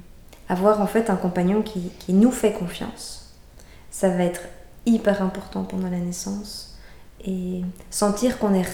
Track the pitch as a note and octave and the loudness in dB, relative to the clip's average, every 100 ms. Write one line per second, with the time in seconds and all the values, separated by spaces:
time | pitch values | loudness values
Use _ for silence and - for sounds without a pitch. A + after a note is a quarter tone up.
0 | - - - - - F3+ G3+ G#3 F#3 A#3 | -12 -20 -20 -18 -6 2 4 4 2 2
1 | A3+ F3+ F#3 F3+ F3+ G#3+ G#3+ F#3 F3+ - | 2 0 0 2 2 2 0 -4 -8 -10
2 | - F#3+ B3 B3 G#3+ - F3 - - - | 2 6 6 4 0 0 -6 -8 -10 -10
3 | - - - - - - - - - - | -14 -14 -18 -20 -20 -20 -20 -20 -14 0
4 | F#3+ F3+ F3 F3 - - - - A#3+ A3 | 2 2 0 -2 -12 -16 -20 -4 2 4
5 | G#3 G3 F#3 F#3+ - F#3+ F#3+ F#3+ F#3 F3+ | 4 2 0 -4 -8 -6 -4 -4 -2 -2
6 | F3 F3 F#3+ G3+ G3+ - - - - - | -4 -6 -6 -6 -8 -14 -16 -18 -20 -20
7 | - - F#3+ F#3 F3+ F3+ F3+ - - - | -20 -12 -6 -4 -4 -4 -6 -10 -10 0
8 | G#3 G3+ B3 - G#3 F#3+ F3+ | 0 2 0 2 2 2 2